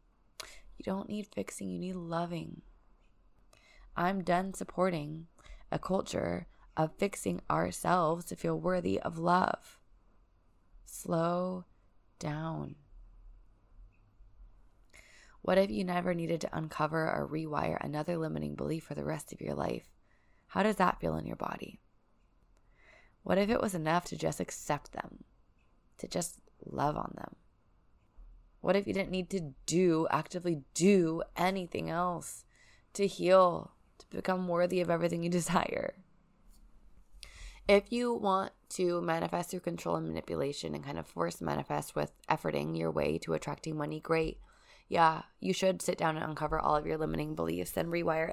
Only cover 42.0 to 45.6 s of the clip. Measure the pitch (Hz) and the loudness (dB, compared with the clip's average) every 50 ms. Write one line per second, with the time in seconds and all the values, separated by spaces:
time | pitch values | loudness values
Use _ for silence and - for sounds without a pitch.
42 | 147 - - _ - - 156 - - 160 151 143 147 160 165 - - 82 156 - | -4 -4 -6 _ -2 0 0 0 0 -2 -2 -2 -2 -2 -2 -2 0 0 0 2
43 | - 73 78 80 - 82 80 78 - 147 143 - - 160 156 151 147 151 156 156 | 2 2 0 0 -2 -2 -2 -2 -2 -4 -8 -8 -6 -6 -4 -4 -4 -4 -6 -6
44 | - - 165 165 160 156 - - - - - - - - - - _ - - 175 | -2 0 2 2 2 0 -4 -10 -16 -20 -20 -20 -20 -20 -20 -18 _ 0 4 6
45 | 165 160 160 160 - - _ - - 185 180 - | 6 6 6 2 -6 -12 _ -4 -2 0 0 4